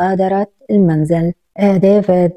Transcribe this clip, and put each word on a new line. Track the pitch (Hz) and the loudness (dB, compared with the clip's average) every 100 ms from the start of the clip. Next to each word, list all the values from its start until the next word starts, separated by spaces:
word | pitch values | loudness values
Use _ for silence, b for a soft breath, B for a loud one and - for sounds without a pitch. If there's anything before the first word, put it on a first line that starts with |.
غادرت | 180 190 190 196 208 _ - | -4 -2 -2 -2 -6 _ -2
المنزل. | 208 175 156 156 165 165 - _ - | 0 2 0 -2 -2 -4 -8 _ -2
آه، | 202 190 | 0 2
ديفيد، | 196 202 196 180 175 | 2 2 0 0 2